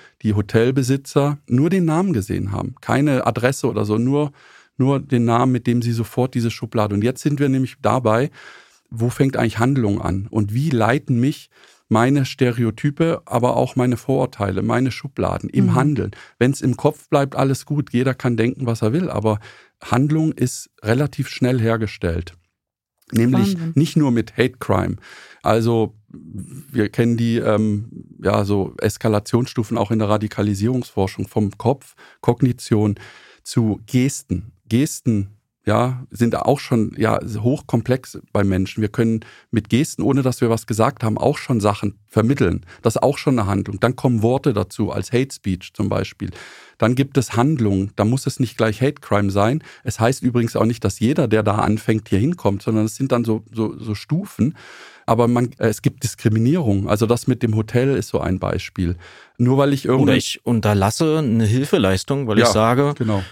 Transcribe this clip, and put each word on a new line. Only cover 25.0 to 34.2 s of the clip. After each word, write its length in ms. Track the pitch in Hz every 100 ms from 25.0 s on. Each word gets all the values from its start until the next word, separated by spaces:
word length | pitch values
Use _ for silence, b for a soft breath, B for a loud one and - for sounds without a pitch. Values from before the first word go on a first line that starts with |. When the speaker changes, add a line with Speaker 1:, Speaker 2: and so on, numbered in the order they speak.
| B B B B
Speaker 1:
Also 520 | - 107 113 117 110 - _
wir 800 | 80 80 104 - - - 123 104
kennen 260 | - 120 117
die, 220 | 117 117
ähm, 520 | 113 107 107 104 110 - - -
ja, 220 | 95 107
so 300 | 101 101 95 -
Eskalationsstufen 960 | 107 - 113 107 107 117 127 - 110 113
auch 140 | 101
in 80 | 113
der 100 | 104
Radikalisierungsforschung, 1160 | 107 107 - 104 98 107 127 117 - 95 - 107
vom 320 | - 104 -
Kopf, 380 | 117 135 - _ B B
Kognition 760 | - 117 131 120 - 110 104 101 B B B B
zu 360 | - - 110 98 -
Gesten. 640 | 131 131 -